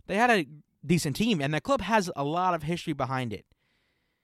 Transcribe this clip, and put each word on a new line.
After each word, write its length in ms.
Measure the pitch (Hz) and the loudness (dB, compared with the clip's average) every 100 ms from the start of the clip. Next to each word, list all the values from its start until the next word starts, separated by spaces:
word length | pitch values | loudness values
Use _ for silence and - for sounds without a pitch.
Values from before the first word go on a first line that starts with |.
| - | -6
They 120 | 190 | 2
had 120 | 247 | 4
a 160 | 214 151 147 _ _ 139 | 4 0 -8 _ _ 0
decent 300 | 175 151 139 | 2 2 0
team, 260 | 220 185 | 2 2
and 120 | 139 | 0
the 80 | 156 | -2
club 200 | - 269 | 0 -2
has 300 | 185 220 180 - | 2 0 0 -2
a 80 | |
lot 300 | 143 165 185 | -2 0 0
of 100 | 170 | 0
history 300 | 151 175 - | -2 -4 -4
behind 400 | 139 127 131 123 | -4 -2 -2 -4
it. 120 | 101 - _ _ _ _ _ _ _ | -6 -12 _ _ _ _ _ _ _